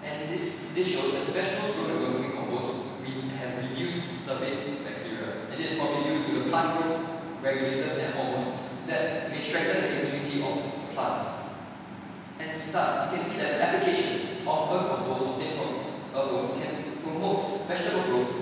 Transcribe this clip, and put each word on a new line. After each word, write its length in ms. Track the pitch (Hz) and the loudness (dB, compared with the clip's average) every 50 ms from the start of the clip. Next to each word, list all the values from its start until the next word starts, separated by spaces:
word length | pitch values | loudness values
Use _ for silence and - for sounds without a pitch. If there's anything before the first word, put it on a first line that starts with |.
| - | -6
and 280 | - 151 151 151 156 | -6 -6 -6 -4 -2
this, 260 | 175 180 - - - - - - 151 | -2 -2 -2 -2 -4 -6 -8 -4 0
this 140 | 170 185 | 0 2
shows 260 | - - - - 135 135 | 2 2 2 2 2 2
that 140 | 135 135 - | 2 0 0
vegetables 460 | - 180 185 196 196 185 - 208 - | 0 2 2 2 2 0 0 0 0
grown 160 | - 165 160 | 0 0 0
in 400 | 165 165 - - 247 127 131 135 | 2 2 2 2 2 0 0 -2
vermicompost 720 | 135 135 127 - - - - - - 120 123 - - - 131 | -2 -2 -2 -2 -2 0 0 -2 -2 -4 -6 -6 -8 -6 -6
re-, 260 | 131 131 131 135 135 131 | -4 -4 -4 -4 -4 -4
have 320 | 131 127 127 127 127 131 131 | -4 -4 -4 -4 -4 -4 -4
reduced 400 | 131 135 - - - 175 - - - | -2 -2 -2 0 0 -2 -2 -4 -6
surface 400 | - - 139 131 127 135 135 139 135 139 143 143 - - | -6 -4 -2 -2 0 0 -2 -2 -2 -2 -4 -4 -4 -4
bacteria. 640 | - - - - 117 - - - - - - - - | -6 -6 -6 -6 -6 -4 -4 -4 -4 -4 -6 -6 -6
And 100 | - 160 | -4 -2
this 100 | 165 - | -2 0
is 60 | - | 0
probably 260 | 160 - 143 - - 151 151 | 2 2 2 2 2 2 2
due 140 | 156 147 - | 2 2 2
to 200 | - 147 - - | 2 2 2 2
the 60 | 151 | 4
plant 320 | 160 165 165 160 165 165 | 4 4 4 4 4 2
growth 240 | 160 160 165 160 - - - - - - - - | 2 2 2 0 0 -2 -4 -6 -6 -8 -8 0
regulators 560 | - 135 135 135 135 135 135 135 135 135 135 | 0 2 2 2 2 2 2 2 0 0 0
and 160 | 135 131 - 127 | 0 0 0 0
hormones 360 | 135 135 131 127 123 123 123 - - - - - - - | 0 0 0 0 0 0 -2 -2 -4 -6 -6 -8 -6 -4
that 420 | - 127 - - 123 - - - - | 0 2 2 2 2 0 0 -2 -2
may 100 | - - | -4 -2
strengthen 420 | - - - - - - - - | -2 0 0 2 2 4 2 2
the 260 | - - - - - | 2 2 2 2 0
immunity 340 | - 135 143 143 143 143 143 - | 0 0 0 -2 0 0 0 2
of 120 | 190 190 | 2 0
the 380 | - - - - - - - - | 0 -2 -2 -4 -6 -6 -4 -2
plants. 340 | - - - - - - - - - - - - - - - - - - - - - - - - - - - - - | 0 0 2 2 0 0 -2 -4 -6 -6 -8 -8 -10 -10 -10 -12 -12 -12 -12 -12 -10 -10 -10 -10 -12 -12 -12 -10 -8
And 100 | 156 160 160 160 151 156 | -6 -6 -6 -6 -4 0
thus, 400 | 156 175 - - - - - - | 2 4 4 4 4 2 2 2
you 60 | - | 0
can 80 | - - | 0 -2
see 120 | - - | -2 -2
that 200 | - - - 294 | 0 0 2 4
the 60 | - - | 4 4
application 840 | - 370 370 - 349 339 - - - - - - - - - - | 4 4 4 6 6 6 4 4 2 2 0 -2 -2 -4 -4 0
of 220 | - - - - - | 2 2 2 4 4
vermicompost 680 | 180 - - - - - 175 - - - - - - | 4 2 4 2 0 0 0 0 0 2 2 0 0
obtained 220 | - 156 156 156 | -2 -2 -2 -2
from 140 | - - - 131 131 - - - - - - - | -2 -2 -2 -2 -2 -4 -4 -6 -8 -8 -4 0
earthworms 360 | 135 135 135 127 - 123 - - | 0 0 2 2 0 0 0 -2
can 400 | - - - - 151 - - - - - | -2 -2 -2 -4 -4 -4 -6 -6 -6 -4
promote 640 | 160 156 170 190 190 - - - - - - - | -4 -2 0 2 2 2 2 2 0 -2 -2 -2
vegetable 360 | - 175 175 170 175 - - - | 0 0 2 2 2 2 2 4
growth 280 | 127 123 123 123 123 123 123 | 4 4 4 4 4 0 -2